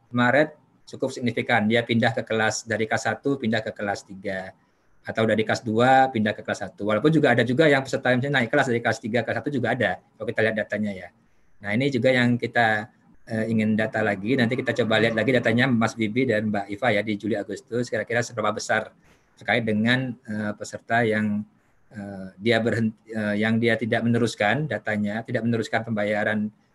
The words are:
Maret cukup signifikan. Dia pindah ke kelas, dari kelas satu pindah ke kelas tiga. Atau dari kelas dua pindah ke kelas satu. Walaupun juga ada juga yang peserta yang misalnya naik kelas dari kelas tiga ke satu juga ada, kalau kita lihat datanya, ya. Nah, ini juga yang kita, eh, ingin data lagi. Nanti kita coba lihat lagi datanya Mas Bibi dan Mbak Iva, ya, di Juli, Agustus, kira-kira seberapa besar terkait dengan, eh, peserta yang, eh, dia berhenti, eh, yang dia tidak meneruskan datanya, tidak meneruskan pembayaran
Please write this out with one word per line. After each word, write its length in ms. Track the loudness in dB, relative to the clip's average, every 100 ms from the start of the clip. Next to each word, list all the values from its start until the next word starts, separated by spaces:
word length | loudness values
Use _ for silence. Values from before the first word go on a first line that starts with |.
| -6
Maret 460 | 0 4 4 2 -2 _ _ -16
cukup 240 | -6 -6
signifikan. 560 | -2 -2 -2 0 2 4
Dia 160 | 2
pindah 260 | 2 2 2 0
ke 80 |
kelas, 400 | -2 0 0 -2
dari 240 | -4 -2 0
kelas 160 | -2 -2
satu 300 | -2 -2 -2
pindah 220 | 0 -2
ke 100 | -4
kelas 380 | -6 -6 -6 -8
tiga. 420 | -12 -8 -8 -10 -16 _ _ _ _
Atau 200 | -8 -2
dari 160 | 2 2
kelas 240 | 0 -2
dua 460 | 0 2 6 6 4
pindah 240 | 2 0 -2
ke 80 |
kelas 160 | -6 -6
satu. 200 | -6 -6
Walaupun 240 | -2 2 4
juga 240 | 4 4
ada 80 | 4
juga 240 | 2 4
yang 160 | 4 4
peserta 320 | 0 -2 0
yang 80 | 0
misalnya 240 | 2 0
naik 60 | 2
kelas 140 | 0 2
dari 120 | 0
kelas 140 | 0 -2
tiga 200 | -2 -2
ke 60 | -2
satu 160 | -4 -4
juga 240 | -2 -2
ada, 300 | 0 0 -2 _ -10
kalau 100 | -6
kita 120 | 0
lihat 120 | 0 0
datanya, 320 | -4 -4 -4
ya. 160 | -6 -14 _ _ _ _ -12
Nah, 60 | -4
ini 140 | 0 0
juga 240 | 2 2
yang 240 | 4 4 2
kita, 560 | 0 2 2 2 -4 _ _ -20
eh, 200 | -8 -4 0
ingin 240 | 0 2
data 320 | 2 0 0
lagi. 320 | 0 -2 0 2
Nanti 160 | 2 0
kita 180 | -2 0
coba 180 | 2 2
lihat 160 | 2 2
lagi 160 | 2
datanya 320 | 2 2 2
Mas 320 | 2 2 0 0
Bibi 320 | -2 0 0
dan 240 | 0 0
Mbak 140 | -4 -6
Iva, 200 | -2 0
ya, 80 | 0
di 140 | -2 -4
Juli, 240 | -2 -4
Agustus, 480 | -4 -10 -6 -6 -4
kira-kira 320 | -4 -2 -2
seberapa 320 | -4 -4 -4
besar 400 | -4 -2 -2 -2 _ _ _ _ _
terkait 240 | -2 0
dengan, 480 | 0 0 2 2 0 -8 -8
eh, 240 | -6 -6
peserta 480 | -8 -12 -12 -2 0
yang, 400 | 2 0 0 -2 -6 _ _ _ _
eh, 400 | -14 -12 -12 -14 -4
dia 240 | 0 2
berhenti, 360 | 2 0 -2 -4 -10
eh, 280 | -4 -2 0
yang 160 | 0 2
dia 240 | 2 0
tidak 240 | 0 0
meneruskan 640 | 2 2 0 2 0 2 -2
datanya, 560 | -4 -4 -2 -2 -4
tidak 160 | -4 -2
meneruskan 480 | 0 0 0 -4 -2
pembayaran 640 | -2 0 0 0 -2 -4 _ _